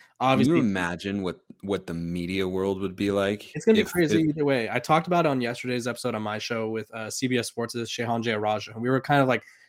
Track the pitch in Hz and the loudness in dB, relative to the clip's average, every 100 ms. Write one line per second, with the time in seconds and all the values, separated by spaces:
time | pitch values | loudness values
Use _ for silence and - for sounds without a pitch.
0 | _ _ 127 131 131 170 120 95 87 87 | _ _ 2 4 4 4 2 0 -2 -4
1 | 98 101 92 82 _ - 98 95 90 85 | -4 -4 -4 -6 _ -14 -4 -4 -4 -6
2 | 85 87 87 95 92 95 95 95 98 92 | -4 -4 -4 -2 -2 0 0 0 -4 -2
3 | 101 98 98 104 - 151 - 220 - 180 | 0 2 0 -2 -6 -4 2 4 4 0
4 | 160 165 160 151 143 135 110 117 - 160 | 2 4 2 0 0 2 0 -4 2 2
5 | 170 175 160 131 120 120 127 123 120 117 | 4 2 2 2 -2 -4 -4 -2 -2 -4
6 | 123 113 107 107 - 117 110 110 107 113 | -4 -4 -4 -4 -4 -4 -2 -4 -8 -10
7 | 110 - 127 123 113 - 117 120 113 - | -8 -4 0 0 -2 -6 -6 -6 -6 -4
8 | 117 117 113 107 107 107 104 110 120 131 | -2 0 0 0 0 0 -4 -6 0 0
9 | - 143 131 120 - - | 4 4 4 2 -2 -20